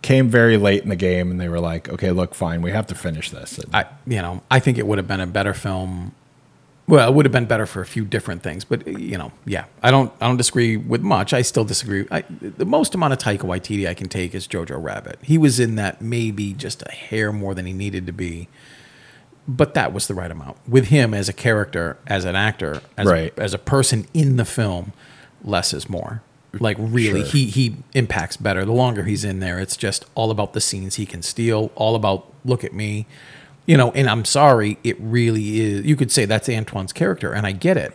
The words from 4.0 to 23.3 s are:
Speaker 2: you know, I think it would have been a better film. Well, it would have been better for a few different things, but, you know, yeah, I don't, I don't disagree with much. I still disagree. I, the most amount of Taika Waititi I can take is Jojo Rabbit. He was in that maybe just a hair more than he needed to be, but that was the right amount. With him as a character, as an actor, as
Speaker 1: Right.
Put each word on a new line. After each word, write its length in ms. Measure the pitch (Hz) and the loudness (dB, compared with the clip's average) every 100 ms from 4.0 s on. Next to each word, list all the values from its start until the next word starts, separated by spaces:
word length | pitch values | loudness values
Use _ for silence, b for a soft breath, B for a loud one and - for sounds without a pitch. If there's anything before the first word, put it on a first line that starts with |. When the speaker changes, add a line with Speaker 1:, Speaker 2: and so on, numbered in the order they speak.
| - | -4
Speaker 2:
you 160 | 113 | -4
know, 200 | 87 90 _ | -2 -8 _
I 100 | 131 | 4
think 180 | 139 117 | 4 0
it 100 | 104 | 0
would 100 | 104 | -2
have 100 | 90 | -2
been 120 | 95 | -4
a 80 | 92 | -2
better 260 | 95 98 | 0 0
film. 600 | 98 104 92 92 90 92 - _ _ _ _ _ _ - | -2 -4 -4 -4 -6 -10 -14 _ _ _ _ _ _ 6
Well, 220 | 156 117 | 6 8
it 40 | 139 | 6
would 100 | 139 | 4
have 80 | |
been 120 | 123 117 | 2 2
better 180 | 117 107 | 0 0
for 160 | 98 | -6
a 40 | 92 | -6
few 200 | - 107 | -6 -2
different 380 | 104 - 87 | -4 -4 -8
things, 200 | - 82 | -8 -10
but, 240 | - - 80 | -6 -6 -6
you 300 | 98 - 92 | -10 -8 -8
know, 160 | 71 - - | -8 -12 -8
yeah, 200 | 95 - - | -6 -8 0
I 80 | 120 | 4
don't, 180 | 135 120 - | 6 4 0
I 60 | 117 | 0
don't 100 | 123 | 2
disagree 400 | 117 - 117 110 | 0 2 2 0
with 240 | 113 127 | 0 -2
much. 320 | 180 131 101 | 2 0 2
I 80 | 131 | 0
still 240 | 123 - 107 | 0 0 0
disagree. 400 | 95 110 98 98 | -2 -2 -4 -2
I, 140 | 85 - 82 | -6 -6 -12
the 240 | 101 - | -14 -6
most 320 | 190 294 302 185 | 0 2 0 0
amount 160 | 156 | 0
of 80 | 131 | 0
Taika 200 | - 101 | -2 -2
Waititi 460 | 92 90 - 104 92 | -4 -6 -4 -4 -4
I 40 | |
can 140 | 87 92 | -6 -8
take 260 | 98 90 | -6 -6
is 140 | 101 - | -8 -8
Jojo 340 | 92 82 69 | -8 -6 -8
Rabbit. 380 | 80 104 - - | -8 -10 -12 -16
He 160 | - 160 | 2 4
was 220 | 151 120 | 6 4
in 160 | 117 107 | 2 0
that 260 | 101 - | -4 -4
maybe 520 | 113 120 113 101 101 | -6 -4 -4 -4 -6
just 300 | 98 123 - - | -6 -10 -10 -12
a 40 | |
hair 420 | - - 110 107 | -16 -8 -2 -2
more 200 | 104 98 | -2 -6
than 120 | 92 90 | -6 -6
he 80 | |
needed 320 | 92 101 98 90 | -6 -6 -6 -8
to 60 | |
be, 340 | 87 90 85 87 B B B B B B B B _ - | -8 -8 -8 -14 B B B B B B B B _ -8
but 240 | 123 147 | 0 0
that 180 | - 78 | 0 -2
was 160 | 95 - | -4 -6
the 60 | |
right 180 | 95 87 | -6 -8
amount. 240 | 82 67 - - | -12 -14 -16 4
With 200 | 127 107 | 4 6
him 260 | 147 117 | 4 4
as 140 | 104 98 | 2 -4
a 60 | |
character, 640 | 104 123 107 101 87 85 - - | -2 0 2 0 -4 -4 -6 -4
as 160 | 101 | -2
an 140 | 90 92 | 0 0
actor, 440 | 107 107 82 76 - - | 0 0 -6 -6 -10 0
as 80 | 101 | 4
Speaker 1:
Right. 280 | 85 80 | 4 2